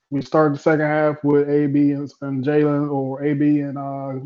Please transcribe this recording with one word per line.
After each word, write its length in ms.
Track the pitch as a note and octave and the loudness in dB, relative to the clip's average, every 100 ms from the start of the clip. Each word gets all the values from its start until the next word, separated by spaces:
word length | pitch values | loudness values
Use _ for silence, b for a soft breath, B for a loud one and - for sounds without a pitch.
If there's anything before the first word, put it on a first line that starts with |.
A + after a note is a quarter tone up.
| _ | _
We 120 | C#3+ | -8
start 300 | C3+ D#3+ D3+ | -2 2 2
the 40 | C#3+ | 2
second 280 | - D#3 D3+ | 2 2 2
half 360 | D3+ D3+ D3 | 2 0 0
with 260 | C#3+ C#3+ C#3+ | 2 2 2
A 160 | D3 D3 | 2 2
B 240 | C#3+ C#3+ | 2 2
and, 200 | C#3+ C#3+ - | 0 -6 -10
and 200 | C#3 C3+ | -6 -4
Jalen, 480 | B2+ D3+ D3 C#3+ D3 | 0 2 2 2 -2
or 320 | C#3 C3+ C3+ | -4 -4 -4
A 120 | C#3+ | -4
B 260 | C#3+ D3 D3 | 0 2 0
and, 160 | C#3+ C3+ | -2 -8
uh, 360 | C#3 C#3 C3+ C3 | -10 -10 -8 -10